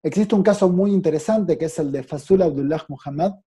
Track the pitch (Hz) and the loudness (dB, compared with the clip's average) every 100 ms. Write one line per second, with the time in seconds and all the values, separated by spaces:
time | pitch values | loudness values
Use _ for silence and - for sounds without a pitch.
0 | 160 160 214 214 196 202 190 180 202 196 | -2 -2 2 4 4 4 2 2 2 2
1 | 165 - - 220 185 151 160 160 147 135 | 0 -2 0 -2 0 -2 -4 -4 -6 -6
2 | 131 151 - 190 175 139 139 156 - 139 | -6 -10 0 2 2 0 -2 -4 -6 -14
3 | - 143 180 196 _ | -10 -2 -2 -4 _